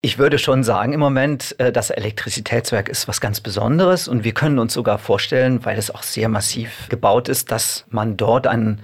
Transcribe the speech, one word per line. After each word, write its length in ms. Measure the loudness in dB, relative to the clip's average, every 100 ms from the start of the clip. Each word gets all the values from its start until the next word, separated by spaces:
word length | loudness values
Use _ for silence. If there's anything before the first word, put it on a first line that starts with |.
Ich 160 | -2 2
würde 220 | 2 4
schon 240 | 2 2
sagen 300 | 4 2 0
im 80 | 2
Moment, 580 | 2 2 0 -2 -6 0
äh, 140 | 2
das 160 | 2 -2
Elektrizitätswerk 960 | -4 -4 -6 -6 -6 -2 -2 0 -2 -2
ist 220 | -6 -6
was 100 | -4
ganz 220 | -2 -4
Besonderes 680 | -4 -2 2 4 4 2 0
und 160 | -2
wir 80 | 0
können 260 | 0 2 2
uns 160 | 0
sogar 240 | 0 0 0
vorstellen, 680 | 2 0 2 2 2 2 -2
weil 120 | -4
es 160 | -4
auch 100 | -8
sehr 260 | -8 -2 0
massiv 580 | 0 -2 -4 -8 -12 -8
gebaut 400 | 0 4 2 2
ist, 240 | -4 -2
dass 320 | -4 -2 -6 -6
man 260 | -4 -2 0
dort 320 | 2 2 2
ein 320 | 2 0 -2